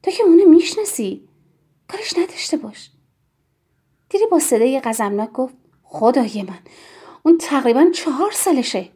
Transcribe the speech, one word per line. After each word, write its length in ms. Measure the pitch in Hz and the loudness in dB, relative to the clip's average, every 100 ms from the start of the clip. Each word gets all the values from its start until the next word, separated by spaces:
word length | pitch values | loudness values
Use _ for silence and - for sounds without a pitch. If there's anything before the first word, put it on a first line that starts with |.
تو 80 | - | -6
که 120 | 370 | 0
اونو 240 | 415 330 392 | 4 6 8
می‌شناسی. 800 | 320 - - 415 - 202 190 _ _ _ _ _ _ _ | 6 4 -6 -8 -6 -8 -8 _ _ _ _ _ _ _
کارش 300 | 415 440 - | -14 -8 -4
نداشته 380 | 359 - - 320 | -4 -6 -6 -6
باش." 340 | 220 - - _ _ _ _ _ _ _ _ _ _ _ _ | -8 -18 -20 _ _ _ _ _ _ _ _ _ _ _ _
تری 160 | 392 453 | -2 0
با 80 | 339 | 0
صدای 420 | 320 226 233 269 | 0 0 0 -2
غضبناک 520 | 247 226 208 202 226 | -4 -4 -4 -4 -6
گفت: 220 | 240 254 _ _ _ | -6 -8 _ _ _
"خدای 600 | _ 151 220 269 226 208 | _ -2 0 2 -2 -6
من، 160 | 190 185 _ - - - - - | -12 -16 _ -20 -20 -20 -20 -6
اون 160 | 302 339 | 2 2
تقریباً 520 | - 285 254 233 339 | 2 -2 2 4 2
چهار 360 | 349 330 269 403 | 2 -6 -4 -4
سالشه." 580 | 427 - 285 240 - - | -2 0 0 -2 -6 -10